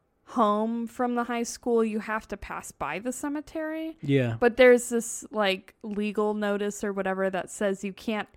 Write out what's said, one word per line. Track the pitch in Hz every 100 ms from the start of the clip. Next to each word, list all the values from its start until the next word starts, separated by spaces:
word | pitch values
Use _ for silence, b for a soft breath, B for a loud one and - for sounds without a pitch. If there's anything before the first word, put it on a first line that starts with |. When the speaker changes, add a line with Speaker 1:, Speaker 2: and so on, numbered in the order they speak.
| _ _ -
Speaker 1:
home | - 214 208 220 233 233
from | - 247 240
the |
high | 240 233
school, | 233 - - 233
you | 226 214
have | 208 220 -
to | 202
pass | - - -
by | - 143 160
the | 240
cemetery. | 247 294 285 294 320 311 320 320 320
Speaker 2:
Yeah. | 143 139 120 113
Speaker 1:
But | 240 233
there's | 254 247 -
this, | 233 - - -
like, | 214 202 190 - _
legal | 220 208 214 202 214
notice | 214 208 202 208 202
or | 214
whatever | 196 190 190 190
that | 185 -
says | - 208 196
you | 202
can't | 190 - 214 -